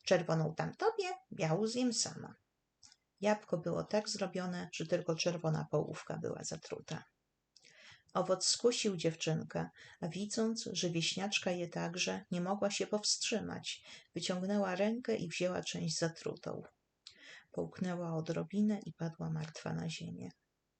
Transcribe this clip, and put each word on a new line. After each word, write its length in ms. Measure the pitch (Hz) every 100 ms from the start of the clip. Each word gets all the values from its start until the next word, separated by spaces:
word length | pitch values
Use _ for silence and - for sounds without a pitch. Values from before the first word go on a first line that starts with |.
Czerwoną 500 | - 180 165 160 156
dam 200 | 156 160
tobie, 380 | - 415 427 370 370 -
białą 340 | - 160 170 220
zjem 260 | 240 254
sama". 420 | 220 - - - - _ _ _ _ - _ _ -
Jabłko 380 | 202 208 - 175
było 260 | 170 165
tak 240 | 160 214 214
zrobione, 600 | 202 190 180 180 180 170
że 140 | - 160
tylko 280 | 175 -
czerwona 520 | 160 175 170 160 156 151
połówka 460 | 151 - - - 156
była 280 | - -
zatruta. 600 | - 160 - - - 156 - _ _ _ _ - - - - - _
Owoc 320 | 185 180 185 -
skusił 500 | - 240 240 214 180
dziewczynkę, 720 | 165 160 - 160 156 165 165 - - -
a 80 | 170
widząc, 600 | 185 208 220 220 226 -
że 180 | 180 175
wieśniaczka 600 | 165 165 - 202 - 190
je 180 | 180 175
także, 560 | 175 170 180 185 190 -
nie 100 | 180
mogła 300 | 180 202 202
się 160 | - 196
powstrzymać. 960 | 208 - - - 214 175 170 - - - - -
Wyciągnęła 600 | 170 165 180 190 208 190
rękę 420 | 180 208 233 254 220
i 120 | 170
wzięła 340 | - 180 180
część 360 | 165 170 170 160
zatrutą. 640 | 165 - - - - - - _ _ _ - - - - -
Połknęła 640 | - 165 - 180 175 170 160
odrobinę 640 | 165 165 165 202 214 202 -
i 60 |
padła 380 | - 165 165 165
martwa 420 | 160 156 - 160
na 160 | 160 165
ziemię. 420 | - 170 175 180 - _ _ _